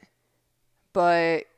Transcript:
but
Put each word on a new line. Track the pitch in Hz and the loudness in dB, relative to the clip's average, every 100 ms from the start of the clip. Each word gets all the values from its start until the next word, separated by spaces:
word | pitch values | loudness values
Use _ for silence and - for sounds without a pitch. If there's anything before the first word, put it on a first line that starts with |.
| _ _ _ _ _ _ _ _ _ | _ _ _ _ _ _ _ _ _
but | 190 175 170 165 160 - | -2 0 2 0 -2 -6